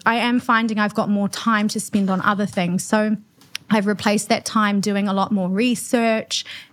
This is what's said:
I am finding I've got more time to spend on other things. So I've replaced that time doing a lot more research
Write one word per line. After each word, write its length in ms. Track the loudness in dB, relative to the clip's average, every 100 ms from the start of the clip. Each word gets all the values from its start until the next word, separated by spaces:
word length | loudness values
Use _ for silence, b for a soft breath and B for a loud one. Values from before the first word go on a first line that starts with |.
I 120 | 0 2
am 220 | 2 0
finding 400 | 2 0 2 0
I've 160 | 0
got 140 | 0 0
more 220 | 0 -2
time 380 | -2 0 2 0
to 120 | -2
spend 300 | -2 0 0
on 100 | 0
other 240 | 0 0
things. 400 | -2 -2 0 -2
So 320 | 0 0 2 -2 -6 _ -16 -10 0
I've 160 | 0 2
replaced 420 | 0 0 0 0
that 160 | -2
time 360 | 0 0 2 0
doing 280 | 0 0 0
a 60 |
lot 180 | 0 0
more 160 | 0 0
research 960 | 0 0 -2 -2 0 2 0 -2 -8 -8 B B